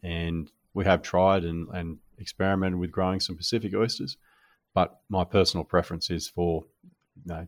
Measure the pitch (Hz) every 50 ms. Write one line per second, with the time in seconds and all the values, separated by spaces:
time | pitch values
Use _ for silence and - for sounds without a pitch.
0 | - 87 85 82 85 82 82 82 76 - _ _ _ _ - 98 92 98 95 87
1 | - - - 90 92 98 95 95 85 85 82 85 82 - 95 90 85 82 80 -
2 | - _ _ - 98 - - - 95 98 98 95 95 92 90 90 87 85 - 98
3 | 92 92 95 92 - - 87 82 - - 120 113 110 98 98 101 113 113 - -
4 | - 139 - - _ _ _ _ _ _ _ _ _ _ - 95 87 - - _
5 | _ - 101 92 90 - - 101 90 - - 87 78 - - 87 85 - 87 82
6 | - - 87 82 - - - 90 87 85 82 80 - - _ _ _ - - _
7 | _ _ _ - - 87 82 82 87